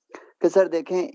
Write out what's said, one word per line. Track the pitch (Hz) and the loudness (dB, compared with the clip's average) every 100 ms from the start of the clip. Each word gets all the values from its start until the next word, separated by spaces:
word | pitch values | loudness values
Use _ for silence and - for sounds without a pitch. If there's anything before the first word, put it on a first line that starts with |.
| _ - - _ | _ -20 -20 _
कि | 175 | 2
सर | 196 180 | 2 2
देखें, | 165 143 180 160 | 0 -4 -4 -4